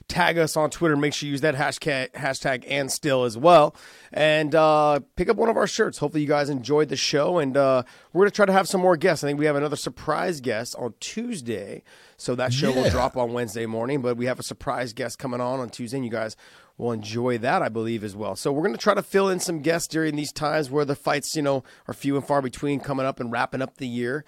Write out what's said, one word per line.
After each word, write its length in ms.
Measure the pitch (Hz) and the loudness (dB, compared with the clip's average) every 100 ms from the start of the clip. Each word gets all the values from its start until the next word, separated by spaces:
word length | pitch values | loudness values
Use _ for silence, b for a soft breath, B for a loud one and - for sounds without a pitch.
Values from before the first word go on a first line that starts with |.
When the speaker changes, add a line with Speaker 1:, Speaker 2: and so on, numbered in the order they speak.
| - | -6
Speaker 1:
tag 300 | 175 170 165 | 0 2 4
us 180 | 156 165 | 2 2
on 140 | 151 | -2
Twitter, 260 | - 170 147 | 2 2 4
make 180 | 147 | 2
sure 140 | - 147 | -2 -4
you 40 | |
use 100 | 139 | 0
that 140 | 156 135 | 0 0
hashtag, 580 | 143 - 156 135 98 | -2 -2 -2 -2 -4
hashtag 500 | - 139 135 147 127 - | -6 -4 -4 -2 -4 -2
and 240 | 139 135 | -2 -2
still 360 | - 151 131 123 | -2 0 2 2
as 120 | 110 | 4
well. 380 | 156 170 151 B B B B | 8 8 8 B B B B
And, 420 | - 156 156 151 160 | 0 2 4 4 4
uh, 460 | 156 151 147 143 - - | 6 6 4 2 -2 -2
pick 100 | 175 | 0
up 80 | 214 | 2
one 140 | 226 | 2
of 80 | 220 | 2
our 100 | 214 | 0
shirts. 300 | - 165 - | 0 -2 -2
Hopefully 240 | 147 156 | -4 -2
you 80 | 143 | 0
guys 200 | 147 143 | 0 0
enjoyed 380 | 143 113 147 151 | -4 0 0 2
the 80 | 131 | -2
show. 440 | - 151 156 180 | -2 0 2 0
And, 180 | 139 131 | 2 2
uh, 260 | 135 131 120 B B | 4 4 0 B B
we're 80 | 165 | 2
gonna 100 | 202 | 2
try 140 | - 202 | 4 4
to 80 | |
have 160 | 190 175 | 4 2
some 100 | 190 | 2
more 160 | 180 165 | 4 4
guests. 260 | 180 151 143 | 4 2 0
I 20 | |
think 120 | 143 | 0
we 80 | 151 | 2
have 100 | 143 | 2
another 180 | 147 143 | 0 -4
surprise 640 | - - - 156 180 156 | -6 -8 -4 -2 -2 -4
guest 380 | 123 107 123 - | -2 -2 -4 -8
on 160 | 123 - | -8 -8
Tuesday. 840 | - - 240 208 117 104 98 - B B B B | -10 -8 -8 -8 -6 -6 -8 -12 B B B B
So 200 | - 123 | -4 -2
that 180 | 127 | 0
show 180 | 127 165 | 0 0
will 120 | 254 | 2
Speaker 2:
Yeah. 80 | - | 2
Speaker 1:
drop 260 | 127 127 127 | 2 0 0
on 160 | 120 | -2
Wednesday 320 | 120 120 117 113 | -2 -4 -4 -6
morning. 360 | 113 120 143 | -4 -2 -2
But 140 | 123 120 | -2 -2
we 120 | 123 | -2
have 120 | 123 | -4
a 40 | |
surprise 500 | - - - 123 123 | -8 -8 -6 -6 -6
guest 260 | 113 120 - | -6 -10 -8
coming 220 | 135 123 | -8 -6
on 180 | 123 135 | -4 -4
on 100 | 120 | -6
Tuesday, 280 | - 120 135 | -10 -8 -6
and 80 | 123 | -6
you 60 | |
guys 260 | 113 110 - B B B - | -4 -6 -10 B B B -8
will 140 | 117 | -4
enjoy 460 | 113 104 113 123 120 | -4 -6 -4 -2 0
that, 240 | 117 180 | 0 0
I 80 | 135 | 0
believe, 340 | 110 113 117 | -4 -4 -4
as 140 | 104 98 | -6 -8
well. 180 | 101 95 | -8 -4
So 160 | - | -2
we're 120 | 143 | -2
gonna 140 | 185 226 | -2 0
try 160 | - | 0
to 80 | 202 | 0
fill 280 | - 196 196 | 2 2 2
in 100 | 185 | 0
some 220 | 180 165 | -2 -2
guests 260 | 143 170 - | 0 0 -2
during 280 | 156 160 147 | -2 -2 -2
these 180 | 147 | -6
times 360 | - 151 156 135 | -4 -2 -2 0
where 160 | 143 143 | -2 -2
the 100 | 139 | -2
fights, 380 | - 147 - 160 | -2 -2 -2 -2
you 60 | |
know, 220 | 143 135 B B - | 0 0 B B -14
are 60 | |
few 220 | - 139 139 | -6 -2 -2
and 100 | 131 | 0
far 140 | 143 | 0
between 400 | 131 - 147 143 | 0 -4 -4 -4
coming 240 | - 135 131 | -4 -4 -4
up 140 | 135 | -4
and 120 | 123 | -6
wrapping 300 | 117 131 135 | -2 -2 -2
up 160 | 131 - | -6 -6
the 100 | 131 | -8
year. 360 | 120 120 147 | -4 -4 -4